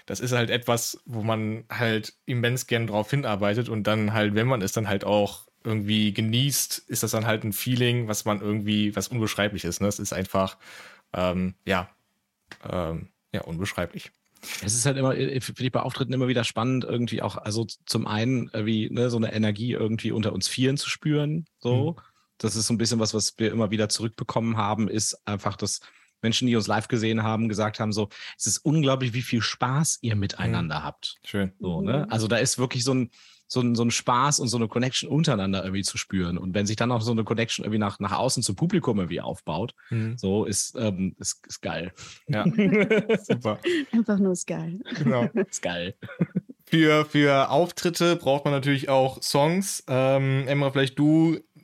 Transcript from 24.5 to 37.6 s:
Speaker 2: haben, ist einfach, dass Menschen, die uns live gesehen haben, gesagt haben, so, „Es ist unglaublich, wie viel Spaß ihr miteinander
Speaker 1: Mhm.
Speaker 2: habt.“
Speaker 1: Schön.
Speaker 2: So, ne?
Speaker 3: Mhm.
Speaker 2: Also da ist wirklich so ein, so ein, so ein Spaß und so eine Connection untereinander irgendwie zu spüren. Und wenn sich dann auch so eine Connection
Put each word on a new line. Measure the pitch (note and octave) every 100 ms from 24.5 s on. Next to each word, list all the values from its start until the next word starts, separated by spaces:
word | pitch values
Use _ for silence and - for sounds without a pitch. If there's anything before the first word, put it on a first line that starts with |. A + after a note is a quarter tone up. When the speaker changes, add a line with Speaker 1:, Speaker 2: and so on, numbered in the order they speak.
| A2
Speaker 2:
haben, | G#2 G#2+ G#2
ist | G#2+ - - -
einfach, | G2+ G2+ F#2+
dass | G2+ - - _ _ -
Menschen, | - - B2+
die | A#2
uns | G#2
live | G#2+ -
gesehen | A#2+ A2 A2+
haben, | A2 A2 A2+
gesagt | G#2 G#2+ -
haben, | G#2+
so, | G#2+ G2+ - - -
„Es | A2+
ist | -
unglaublich, | D#3 D#3 C3+ C3+ B2
wie | B2
viel | - A#2
Spaß | - - B2 C#3 D#3+ -
ihr | A#2 G#2
miteinander | G2 - A#2 A2+ D#2+ D#2+
Speaker 1:
Mhm. |
Speaker 2:
habt.“ | - - - -
Speaker 1:
Schön. | - G2+ F#2+ -
Speaker 2:
So, | F#2 E2
ne? | G2 C#3 -
Speaker 3:
Mhm. |
Speaker 2:
Also | - A2
da | A2+
ist | B2+ -
wirklich | B2 B2+
so | B2+ C3
ein, | A#2+ - - _ -
so | B2+
ein, | A#2+ A#2
so |
ein | A#2+
Spaß | - - B2 C#3+ -
und | B2
so | A#2
eine | A2
Connection | A#2+ B2+ - -
untereinander | C#3+ E3 G#2+ F#2+ F#2+
irgendwie | F#2 F#2+
zu | F#2 G2
spüren. | - F#2+ F2 F2
Und | F#2 G2+
wenn | G#2
sich | A2
dann | A#2+
auch | A#2
so | A#2
eine | A2+
Connection | G#2 A2 A#2 -